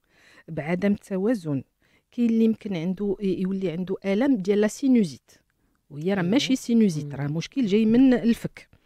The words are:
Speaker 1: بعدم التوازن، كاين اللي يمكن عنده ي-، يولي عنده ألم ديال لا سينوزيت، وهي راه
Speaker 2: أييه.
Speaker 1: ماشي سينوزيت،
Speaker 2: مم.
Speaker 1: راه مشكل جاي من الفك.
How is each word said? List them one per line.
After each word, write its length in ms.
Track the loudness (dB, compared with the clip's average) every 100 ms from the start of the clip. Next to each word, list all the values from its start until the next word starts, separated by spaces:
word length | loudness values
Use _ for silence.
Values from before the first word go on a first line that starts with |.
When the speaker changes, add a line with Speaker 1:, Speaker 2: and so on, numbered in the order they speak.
| _ _ _ _ -14
Speaker 1:
بعدم 440 | -8 -4 -2 0
التوازن، 720 | -2 -4 -4 -2 -2 -2 -4 -6 _ _ _ _
كاين 180 | -2 0
اللي 140 | 2
يمكن 320 | 2 0 -4 -6
عنده 400 | -4 -4 -4 -2
ي-، 200 | -2 -2
يولي 300 | -2 -4 -4
عنده 240 | -4 -6 -6 -2
ألم 320 | 0 2 0
ديال 240 | 0 0
لا 60 | 0
سينوزيت، 640 | 0 2 2 2 -4 _ _ _ _ _ _ _
وهي 240 | -8 -4
راه 80 | -2
Speaker 2:
أييه. 100 | 0
Speaker 1:
ماشي 240 | 0 0 -2
سينوزيت، 500 | 2 4 4 2 -6
Speaker 2:
مم. 100 | -6
Speaker 1:
راه 120 | -4
مشكل 380 | -4 -6 -4 0
جاي 200 | 2 4
من 280 | 6 6
الفك. 560 | 4 2 -2 -4 -12 -20 _